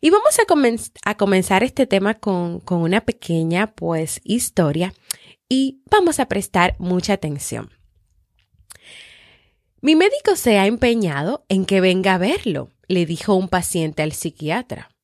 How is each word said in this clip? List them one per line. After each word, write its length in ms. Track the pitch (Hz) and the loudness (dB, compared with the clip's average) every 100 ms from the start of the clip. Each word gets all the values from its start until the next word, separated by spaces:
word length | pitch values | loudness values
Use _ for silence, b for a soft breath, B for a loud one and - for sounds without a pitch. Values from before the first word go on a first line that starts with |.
| 302 | 4
Y 40 | |
vamos 280 | 403 523 605 | 4 4 2
a 60 | 415 | 2
comen-, 460 | 330 247 226 - - - | 4 2 0 -8 -8 -6
a 100 | 208 | 0
comenzar 480 | 202 190 185 190 | 2 2 2 2
este 240 | 254 - 254 | 2 0 0
tema 280 | 196 196 220 | 2 0 -2
con, 440 | - 185 175 175 | -4 -2 -4 -8
con 220 | - 175 | -4 -2
una 240 | 165 196 - | 0 0 -2
pequeña, 680 | 226 - 165 165 175 185 | -6 -4 -2 0 0 0
pues, 460 | - 170 165 156 - - | -2 -4 -4 -4 -8 -4
historia 680 | 240 - - 160 151 185 B B B B B _ | -4 -2 0 0 0 -4 B B B B B _
y 340 | 262 269 262 _ | 0 0 -4 _
vamos 300 | 427 349 294 | 0 0 0
a 60 | 262 | -2
prestar 500 | 196 - 185 180 - | -4 -2 0 0 0
mucha 360 | 175 180 175 | -2 -2 0
atención. 560 | 196 156 143 - 117 113 _ _ _ _ _ _ _ _ _ _ B B B B B B B B B _ _ | -2 -4 -8 -8 -10 -12 _ _ _ _ _ _ _ _ _ _ B B B B B B B B B _ _
"Mi 160 | 269 311 | 2 4
médico 400 | 392 571 - 370 | 4 2 0 2
se 220 | 247 202 | 2 4
ha 100 | 196 | 2
empeñado 760 | 233 247 233 190 139 156 285 _ | 2 0 2 -2 -2 -4 -6 _
en 160 | 190 | -2
que 160 | 185 196 | 0 2
venga 360 | 185 185 190 185 | 2 2 0 0
a 20 | |
verlo", 520 | 190 381 - 143 127 _ _ | 0 -2 -4 -6 -8 _ _
le 160 | 185 165 | -2 -2
dijo 280 | 165 - | -4 0
un 140 | 190 185 | 0 0
paciente 560 | 180 175 175 160 156 | -2 -2 -2 -4 -2
al 80 | 156 | -4
psiquiatra. 800 | 151 165 - 156 185 247 - - _ | -4 -10 -8 -6 -6 -6 -14 -16 _